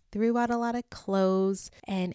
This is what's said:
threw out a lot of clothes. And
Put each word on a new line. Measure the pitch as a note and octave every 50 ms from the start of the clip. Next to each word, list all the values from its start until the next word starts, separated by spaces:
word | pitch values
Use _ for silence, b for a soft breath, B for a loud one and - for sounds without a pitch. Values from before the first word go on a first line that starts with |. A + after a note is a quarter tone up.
| _ _
threw | - G3+ A3+ A#3 A#3
out | A#3+ A#3+ A#3+
a | A#3+ A#3
lot | A#3 A#3 A#3+
of | B3 - -
clothes. | - - - F#3+ G3 F#3+ F#3+ F#3 F#3+ F#3+ F#3+ F#3+ G3 F#3+ - - B B B
And | - G3 F#3+ F3+ F3